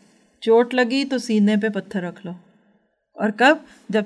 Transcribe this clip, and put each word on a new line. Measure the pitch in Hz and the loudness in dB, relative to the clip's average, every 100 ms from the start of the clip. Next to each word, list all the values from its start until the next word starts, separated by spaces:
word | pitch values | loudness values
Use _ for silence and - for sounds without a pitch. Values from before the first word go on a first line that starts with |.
| _ _ _ - | _ _ _ -8
چوٹ | 220 226 240 | 2 2 2
لگی | 254 240 269 277 | 0 0 -2 -2
تو | 254 | -4
سینے | - 214 202 214 | 0 2 2 2
پہ | 220 | -2
پتھر | 202 - 196 | -6 -8 -8
رکھ | 175 - 170 | -8 -12 -16
لو۔ | 180 _ _ _ _ _ _ _ | -16 _ _ _ _ _ _ _
اور | - 214 214 | -6 -6 2
کب؟ | 262 320 - - - | 2 2 -4 -20 -6
جب | 214 | -4